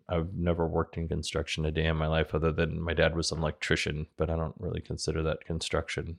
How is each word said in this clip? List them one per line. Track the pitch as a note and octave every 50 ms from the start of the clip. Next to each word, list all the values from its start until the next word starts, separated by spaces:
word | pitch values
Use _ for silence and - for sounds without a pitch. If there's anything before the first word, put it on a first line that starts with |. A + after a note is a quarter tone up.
| -
I've | - F2+ E2+ E2 F#2 F#2+
never | F2+ F2 F2 E2+ E2+ E2
worked | D#2+ E2 E2 D#2+ - -
in | E2+ E2 D#2+
construction | D#2+ D#2+ D#2 - - D#2 D2+ - - - D#2
a | D#2
day | D#2 D#2+ D#2+
in | D#2+ E2
my | D#2 D#2
life | D#2 D#2+ D#2+ D#2 - -
other | D#2 D#2 D#2+ D#2
than | E2 E2 D#2 E2 E2
my | E2 E2+ E2
dad | E2 D#2+ D#2+ E2
was | E2 D#2+ -
an | D#2+ D#2
electrician, | D#2+ D2+ D2+ - - - F2 - - - C#2+ D2+ D#2 - _
but | - D#2+ D#2+
I | E2
don't | E2 D#2+ - -
really | - - E2 E2 E2+
consider | - - E2 E2 - - D#2+ D#2+ D#2+
that | D#2 - - -
construction. | - E2 E2 - - - D#2 D#2 - - D#2+ - - E2+